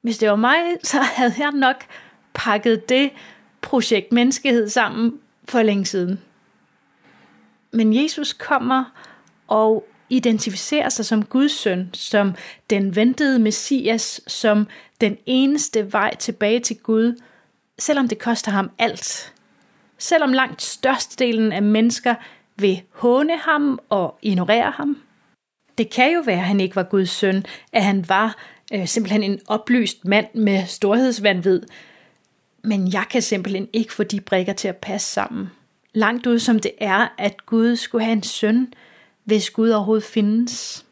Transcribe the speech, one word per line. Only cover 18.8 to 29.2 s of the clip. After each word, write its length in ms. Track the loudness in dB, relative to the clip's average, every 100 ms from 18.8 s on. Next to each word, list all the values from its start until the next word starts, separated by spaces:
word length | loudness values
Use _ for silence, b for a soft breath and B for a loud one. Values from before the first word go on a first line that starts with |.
| -4 -4 -10 -10 -12 _ b b b b b b
Selvom 340 | 0 2 2
langt 300 | 2 0 -4
størstedelen 880 | -8 -2 -2 0 -4 -2 0 2 0
af 100 | 0
mennesker 520 | 2 4 2 0 -2 -2 B B B -2
vil 260 | 0 0 -6
håne 480 | -2 2 2 2 -2
ham 400 | 0 0 0 -2 _
og 300 | -2 -2 -4
ignorere 480 | -2 0 2 2 2
ham. 280 | -2 -4 -6 _ _ _ _ _ _ _ -4
Det 120 | -4
kan 240 | 2 2
jo 60 | 2
være, 180 | 0 0
at 60 |
han 160 | 0 0
ikke 160 | 0 -2
var 60 |
Guds 280 | 0 0 0
søn, 340 | 0 0 0 -4 B B
at 120 | 0
han 240 | 2 0 0
var, 280 | 0 0 -4 B B B
øh, 140 | -6 -2
simpelthen 360 | -2 0 0